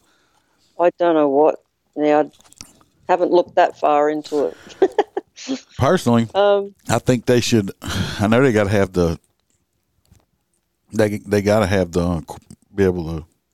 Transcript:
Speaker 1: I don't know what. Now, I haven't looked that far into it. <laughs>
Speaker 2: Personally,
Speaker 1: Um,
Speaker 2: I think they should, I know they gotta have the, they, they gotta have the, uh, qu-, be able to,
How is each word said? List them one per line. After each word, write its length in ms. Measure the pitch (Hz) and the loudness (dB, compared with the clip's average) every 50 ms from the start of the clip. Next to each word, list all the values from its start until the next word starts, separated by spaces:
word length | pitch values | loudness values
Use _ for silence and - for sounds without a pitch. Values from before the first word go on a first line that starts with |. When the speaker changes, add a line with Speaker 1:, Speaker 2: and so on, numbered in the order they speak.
| _ _ _ _ _ _ _ _ _ _ _ _ _ _ _ - | _ _ _ _ _ _ _ _ _ _ _ _ _ _ _ -2
Speaker 1:
I 120 | 170 180 - | -2 -2 0
don't 180 | - 175 175 165 | 0 0 0 0
know 140 | 156 147 143 | 2 0 0
what. 340 | 135 143 151 156 - - _ _ _ _ _ _ - | 2 2 2 2 0 -2 _ _ _ _ _ _ -8
Now, 260 | 147 151 151 151 151 | -4 0 0 2 0
I 80 | 147 143 - _ _ _ _ - - - _ _ _ _ _ _ _ - | 0 -2 -6 _ _ _ _ -20 -20 -20 _ _ _ _ _ _ _ -2
haven't 220 | 180 170 175 - | -2 0 0 0
looked 240 | - 175 - - - | 0 0 -2 -2 0
that 240 | 180 170 - - - | 0 0 0 -2 -2
far 300 | - 151 147 147 147 151 | -2 0 0 0 0 -2
into 360 | 151 151 147 - 151 147 135 | -4 -6 -8 -6 -4 -4 -4
it. 120 | - - - - - - - 381 - - - 403 - - 415 - _ _ - - - 262 - - | -4 -6 -10 -20 -14 -4 -2 -2 0 0 -2 -4 -4 -6 -14 -14 _ _ -16 -12 -10 -10 -10 -12
<laughs> 100 | _ _ | _ _
Speaker 2:
Personally, 500 | - 127 143 185 - - 120 120 117 113 110 - | -2 0 2 2 2 2 2 0 0 0 0 0
Speaker 1:
Um, 400 | 190 202 202 202 202 202 202 - _ _ - | 0 2 2 2 0 -2 -6 -12 _ _ -4
Speaker 2:
I 100 | 110 117 | -4 -2
think 260 | - - 127 117 - | 0 0 0 0 2
they 160 | - 123 120 | 0 0 2
should, 300 | - - 123 110 98 95 - _ | 2 2 0 0 0 -2 -6 _
I 460 | - - 85 98 90 - - - 104 | -10 -8 -6 -6 -6 -6 -4 -4 -2
know 140 | 104 113 123 139 | 0 2 2 2
they 80 | 135 | 2
gotta 180 | 104 107 104 98 | 2 2 0 0
have 240 | 107 101 98 92 92 | 0 0 0 0 0
the, 260 | 90 87 82 82 - _ _ _ _ _ _ _ _ _ _ _ _ _ _ _ _ _ _ _ _ _ _ _ _ _ _ _ _ _ _ _ _ _ _ 101 | 0 0 0 -2 -6 _ _ _ _ _ _ _ _ _ _ _ _ _ _ _ _ _ _ _ _ _ _ _ _ _ _ _ _ _ _ _ _ _ _ -2
they, 240 | 110 107 104 104 | -2 0 0 -2
they 240 | 101 - 101 104 104 | -6 -4 -2 -2 0
gotta 240 | 98 104 104 110 104 | 2 2 2 2 2
have 260 | 92 104 95 90 85 85 | 2 0 0 0 0 -2
the, 80 | 87 85 | -2 -2
uh, 140 | 90 87 80 | -2 -2 -4
qu-, 160 | - - - - - - - - _ _ 98 | -6 -10 -16 -20 -20 -20 -20 -20 _ _ -2
be 100 | 101 98 | 0 0
able 220 | 92 90 90 80 80 82 78 | 0 0 -2 -4 -8 -8 -10
to, 60 | 78 - _ _ _ _ | -10 -14 _ _ _ _